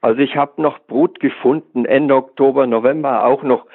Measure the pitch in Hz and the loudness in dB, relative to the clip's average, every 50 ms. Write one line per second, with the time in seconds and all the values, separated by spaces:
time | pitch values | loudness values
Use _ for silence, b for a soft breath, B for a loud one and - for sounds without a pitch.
0 | - 113 113 131 139 131 - 143 143 143 _ - 156 143 - - _ - 196 - | -2 0 0 0 -2 -2 0 -2 -4 -4 _ -4 -4 -4 -4 -6 _ -6 -2 0
1 | 180 - - - 160 127 - - - 127 147 156 - _ - 123 120 - 127 139 | 0 0 -2 -4 -4 -4 -4 -2 0 0 0 0 -4 _ -6 -4 -2 0 2 2
2 | 151 139 135 131 131 - _ - 135 135 131 139 135 123 117 113 117 131 147 160 | 2 2 2 0 0 -2 _ 0 0 2 2 2 0 0 0 0 0 0 0 -2
3 | 147 139 120 104 104 120 139 - 151 131 120 - - B | -2 -2 -2 0 2 0 0 0 0 0 -2 -2 -2 B